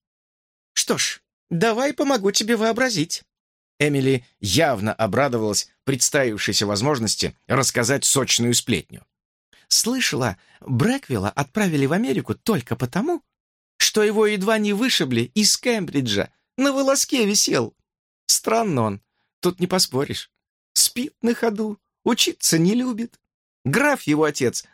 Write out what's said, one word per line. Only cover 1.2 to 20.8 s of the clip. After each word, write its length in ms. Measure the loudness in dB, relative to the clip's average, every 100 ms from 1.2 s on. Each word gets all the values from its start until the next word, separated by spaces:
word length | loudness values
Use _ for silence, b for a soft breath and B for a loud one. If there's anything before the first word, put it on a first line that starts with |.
| _ _ _
давай 420 | 0 0 2 0
помогу 380 | 0 0 2 0
тебе 260 | 0 0 0
вообразить». 680 | 0 0 0 -2 -4 -6 -12 _ _ _ _ -2
Эмили 460 | 0 2 2 0 b b
явно 540 | -2 2 2 2 -2
обрадовалась 760 | -2 0 0 0 0 0 -2 -4 _
представившейся 840 | -4 -2 0 0 0 0 -2 0 0
возможности 680 | 0 0 0 0 -2 -4 -6 -2
рассказать 600 | 0 0 0 0 0 2
сочную 480 | 0 2 0 2
сплетню. 500 | 0 0 -2 -4 -16 -20 _ _ _ _ b b
«Слышала, 680 | 0 2 -2 -2 0 -2 -4 b b
Брэквилла 720 | -4 0 0 0 -2 -4 -2
отправили 560 | -4 -4 -2 0 2 2
в 60 |
Америку 420 | 0 0 -2 -4
только 420 | -6 -2 -4 -2 -4
потому, 460 | -4 -2 -2 -4 -8 _ _ _ _ -2
что 240 | 0 2
его 240 | 2 2 2
едва 320 | 2 0 0
не 140 | 0
вышибли 580 | 0 0 0 0 0 0
из 220 | 0 2 2
Кембриджа, 720 | 0 -2 -2 -2 -2 -2 -4 _ _ -2
на 160 | 0
волоске 540 | 2 2 0 0 0 2
висел. 480 | 2 0 0 -2 -8 _ _ _ _ -2
Странно 560 | -2 0 0 2 0
он, 200 | 0 -2 -12 _ _ _
тут 200 | -4 -2
не 60 | 0
поспоришь. 640 | 0 0 -2 -4 -6 -12 _ _ _ _
Спит 400 | -2